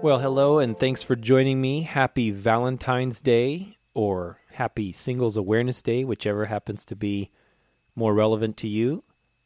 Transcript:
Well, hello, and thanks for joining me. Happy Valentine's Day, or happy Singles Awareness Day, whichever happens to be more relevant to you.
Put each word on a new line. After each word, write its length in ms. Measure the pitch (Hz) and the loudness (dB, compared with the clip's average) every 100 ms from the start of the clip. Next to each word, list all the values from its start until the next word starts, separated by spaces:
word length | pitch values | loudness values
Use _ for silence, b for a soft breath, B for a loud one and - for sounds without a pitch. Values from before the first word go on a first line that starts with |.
Well, 140 | 156 131 | 4 2
hello, 400 | 135 131 143 151 | 2 2 4 4
and 200 | 127 110 | 2 0
thanks 240 | 131 131 | -2 -2
for 140 | - 123 | -2 -2
joining 460 | 113 131 135 131 | 4 4 4 2
me. 180 | 131 143 | -2 -2
Happy 500 | 160 143 131 - 113 | -4 0 0 0 -2
Valentine's 920 | 98 107 113 123 127 - 127 131 120 | 0 2 2 0 -2 -2 -2 -2 -2
Day, 560 | 131 117 127 160 196 _ _ | 2 4 2 -4 -10 _ _
or 440 | - 104 92 87 - _ | -2 -2 -2 -6 -12 _
happy 400 | - 117 - 101 | -6 -6 -4 -6
Singles 420 | 90 - 127 120 | -6 -6 -2 0
Awareness 480 | 107 95 110 123 123 | 0 0 0 0 -2
Day, 220 | - 117 | -2 -2
whichever 400 | 131 110 107 104 | -2 -4 -2 -2
happens 400 | 107 104 - 101 | -4 -6 -6 -10
to 100 | - | -10
be 360 | 101 104 101 98 _ _ _ _ _ _ - | -6 -4 -4 -6 _ _ _ _ _ _ -2
more 160 | 113 | 2
relevant 460 | 104 107 110 110 107 | 4 4 2 -2 -4
to 100 | 110 | -6
you. 340 | 107 117 170 _ _ _ _ | -2 -2 -2 _ _ _ _